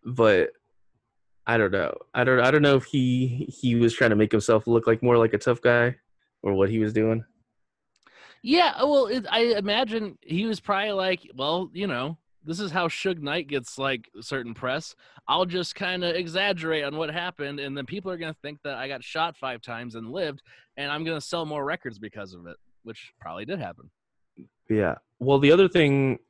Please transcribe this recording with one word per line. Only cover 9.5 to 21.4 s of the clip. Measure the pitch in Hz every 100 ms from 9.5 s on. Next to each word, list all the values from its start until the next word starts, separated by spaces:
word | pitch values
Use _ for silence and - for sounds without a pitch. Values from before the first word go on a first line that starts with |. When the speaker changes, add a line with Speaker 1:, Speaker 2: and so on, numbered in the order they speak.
| 214
Speaker 2:
imagine | 202 214 247 226 208 -
he | - 170 226
was | 214
probably | - 196 214
like, | 196 185 185 - 131
"Well, | 139 170 185
you | 175 196
know, | 123 135 165 _ _
this | 151 165
is | 202
how | 170 170
Suge | - 196 175
Knight | 143 160 143
gets, | 143 117 -
like, | 135 127 - 98
certain | 117 139 117 113
press. | 127 139 - - _ - -
I'll | 151 185
just | 180 170 -
kinda | 185 185 175 170
exaggerate | 170 175 202 185 160 156
on | 143 151
what | 160
happened, | 160 175 170 143 143
and | 139 139
then | 131
people | 196 190
are | 175
gonna | 165 156
think | 151 147
that | 147 127
I | 135
got | 135
shot | - 160 165 160
five | 131 120
times | - 117 120
and | 113 113
lived, | 160 175 143 _ - _ -
and | 143
I'm | 147
gonna | 160 156
sell | - 170